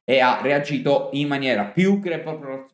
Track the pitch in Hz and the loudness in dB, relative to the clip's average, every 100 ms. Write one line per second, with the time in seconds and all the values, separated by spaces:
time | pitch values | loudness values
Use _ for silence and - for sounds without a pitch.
0 | - 131 127 120 131 143 147 135 143 135 | 0 4 4 2 2 0 0 -2 2 0
1 | - 139 147 139 131 107 101 - 190 202 | 0 -4 -2 -2 0 0 -2 0 2 2
2 | 180 156 160 156 139 135 135 | 0 -6 -6 -10 -10 -12 -14